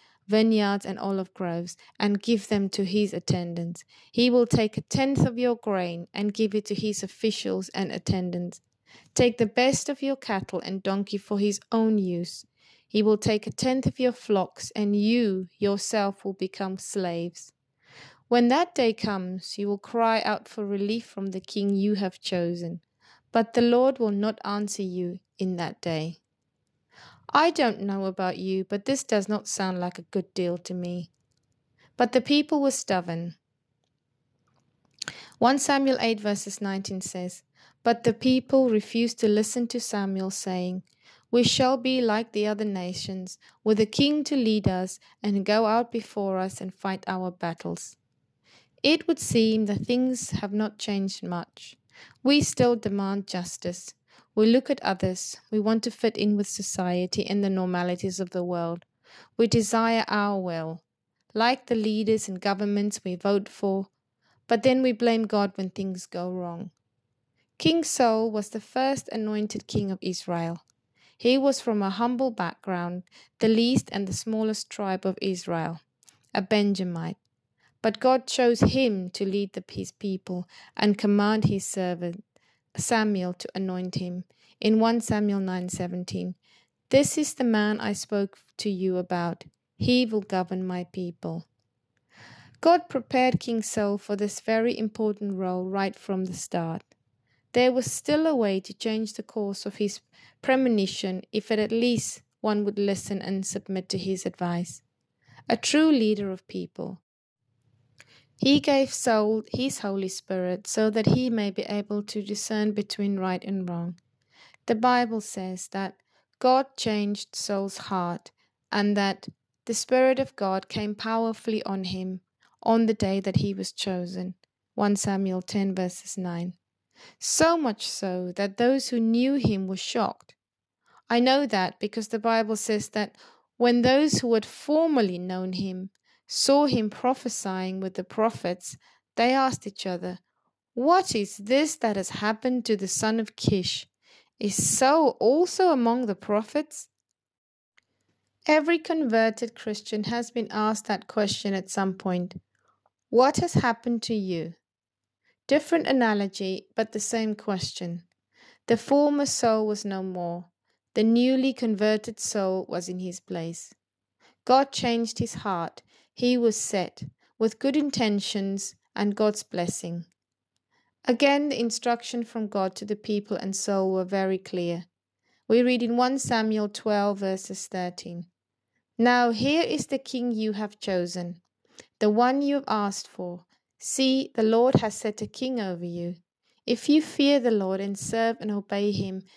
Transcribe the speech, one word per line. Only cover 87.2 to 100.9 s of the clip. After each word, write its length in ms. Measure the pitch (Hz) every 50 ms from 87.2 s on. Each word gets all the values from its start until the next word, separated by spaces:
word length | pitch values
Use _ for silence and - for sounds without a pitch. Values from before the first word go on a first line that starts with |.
| 302 -
the 120 | - - 254
man 360 | 233 220 214 208 208 214 -
I 140 | - 208 208
spoke 440 | - - - 208 202 202 196 - - _ _ _ -
to 100 | - 208
you 300 | 196 180 190 190 180 180
about. 460 | 180 - 180 175 170 170 170 - - - _ _ _ _ _ -
He 260 | - - 247 254 254
will 160 | 220 220 214
govern 460 | 196 - 196 185 180 175 190 185 185
my 180 | 185 180 180 175
people." 640 | 175 - 185 180 175 170 _ - 170 165 165 - _ _ _ _ _ _ _ _ _ _ _ _ _ _ - - - - - - - _ -
God 300 | - 330 349 349 349 -
prepared 500 | - 262 226 - - 254 254 254 254 -
King 220 | - 247 233 226
Saul 340 | 208 - - 220 208 202 202
for 180 | 196 - - 208
this 260 | 196 208 208 208 -
very 360 | - - 220 220 226 240 -
important 640 | - 220 214 - - 220 214 208 208 208 202 196 185
role 260 | 190 185 180 180 180
right 320 | 185 190 196 196 190 - -
from 280 | - - 190 185 185
the 80 | 185 175
start. 480 | - - - - 175 165 165 165 - - _ _ _ _ _ _ _ _ _ _ _ _ _
There 200 | - 240 247 254
was 180 | 240 254 240 -
still 360 | - - - - 302 302 320
a 100 | 320 302
way 240 | 247 220 202 190 190
to 140 | 185 - -
change 400 | - - 220 220 220 220 208 -
the 80 | -
course 420 | 202 - - 226 202 202 196 - -
of 120 | 208 -
his 240 | - 214 202 - - _ _ _ _ - _ _ _
premonition 800 | - - 262 269 262 247 226 208 190 180